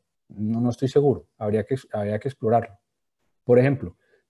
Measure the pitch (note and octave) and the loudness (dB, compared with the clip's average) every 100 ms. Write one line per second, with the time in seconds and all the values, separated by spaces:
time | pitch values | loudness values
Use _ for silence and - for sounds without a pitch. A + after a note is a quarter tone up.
0 | _ _ _ G2 G#2+ A2+ A#2+ A2+ C3 C#3+ | _ _ _ -8 -4 -2 -2 -2 0 2
1 | C#3+ G2 - - G#2+ G#2+ G2+ C3 - G#2+ | 2 0 -6 -8 -2 -2 -2 -6 -6 -6
2 | G#2 G#2+ C3+ - A2 A#2 - - _ _ | -4 -4 -6 -6 0 0 0 -10 _ _
3 | _ _ _ _ - B2 C3+ C#3 F2 - | _ _ _ _ 2 4 4 0 -6 -14
4 | _ _ _ | _ _ _